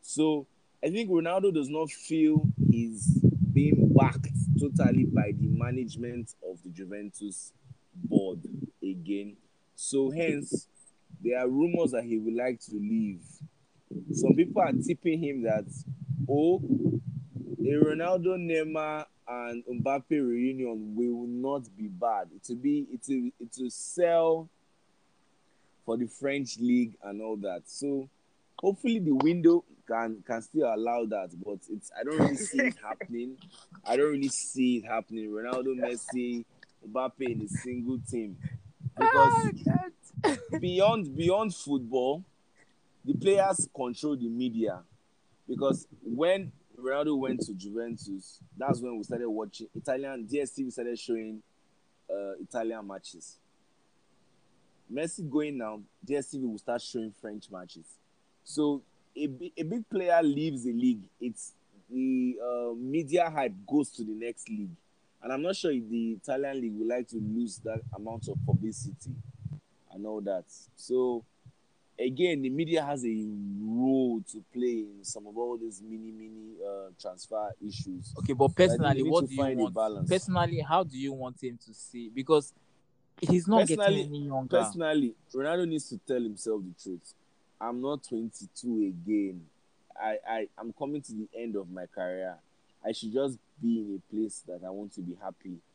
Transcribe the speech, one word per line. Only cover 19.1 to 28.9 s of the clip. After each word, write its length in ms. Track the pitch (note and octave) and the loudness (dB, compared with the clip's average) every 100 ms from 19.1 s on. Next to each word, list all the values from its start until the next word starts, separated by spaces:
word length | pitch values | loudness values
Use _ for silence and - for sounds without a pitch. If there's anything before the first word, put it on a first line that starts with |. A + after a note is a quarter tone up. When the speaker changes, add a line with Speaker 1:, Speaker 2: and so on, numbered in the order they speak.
| _ - | _ -10
Speaker 1:
and 360 | B2 A#2+ A#2+ | -8 -6 -8
Mbappe 460 | A#2+ B2 C3+ C#3 C3 | -8 -2 0 0 0
reunion 840 | D3+ C3 A#2+ B2+ C3 B2 A2+ G#2+ | 0 2 2 0 0 -4 -4 -6
will 320 | G#2+ A#2+ A#2+ A#2+ | -2 0 0 -4
not 380 | A#2+ C3 C#3+ A#2 F#2+ | -4 -2 -2 -6 -10
be 120 | G#2+ | -10
bad. 400 | F#2 G#2+ G#2+ F2+ | -2 0 0 -4
It 120 | E2+ - | -12 -10
will 80 | B2 | -2
be, 300 | C3+ D3 C#3 | 0 0 -2
it 80 | B2 - | -8 -2
will, 220 | C3+ B2 - | -2 -2 -6
it 140 | A#2 - | -16 -8
will 120 | B2+ | -8
sell 760 | - - - E3+ E3+ E3 D#3+ D#3+ _ _ _ _ _ _ _ _ _ _ _ _ _ | -8 -10 0 4 4 4 2 -2 _ _ _ _ _ _ _ _ _ _ _ _ _
for 120 | - A#2 | -4 -2
the 100 | A#2 | -2
French 520 | - C#3 C#3+ C3 - | -4 -4 -2 -4 -2
league 360 | A#2+ B2 A#2 G2+ | 2 4 2 -4
and 180 | G2+ G2+ | -12 -8
all 160 | A2 A2 | -6 -4
that. 260 | G2+ F2+ - | -4 -6 -10
So 420 | - C#3+ C#3 C3+ _ _ _ _ - | -8 -4 -4 -6 _ _ _ _ -2
hopefully 400 | F#3+ G3 B3 | -2 0 0